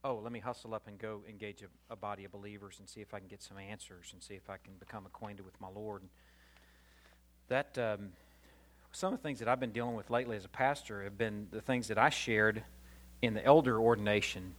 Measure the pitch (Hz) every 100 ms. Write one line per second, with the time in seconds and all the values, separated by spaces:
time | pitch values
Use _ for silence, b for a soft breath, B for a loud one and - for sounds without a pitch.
0 | 143 117 110 117 110 123 113 110 107 101
1 | 110 107 98 104 104 101 101 _ _ 110
2 | 104 101 98 101 101 104 98 - 98 -
3 | 104 104 95 98 - 98 98 104 - 90
4 | 85 92 - 98 - 98 - 95 95 110
5 | 92 - 104 101 92 - 92 98 107 101
6 | 92 b b b b b b b b b
7 | b b _ _ _ 127 143 127 113 104
8 | 101 87 b b b b b b b -
9 | 190 254 160 123 113 127 127 110 120 117
10 | 98 120 123 107 92 - 131 143 - 104
11 | 98 101 113 104 104 110 - 127 117 107
12 | 135 - - 110 107 110 - B B B
13 | B - 120 107 - 151 131 113 113 113
14 | 104 104 - 101 92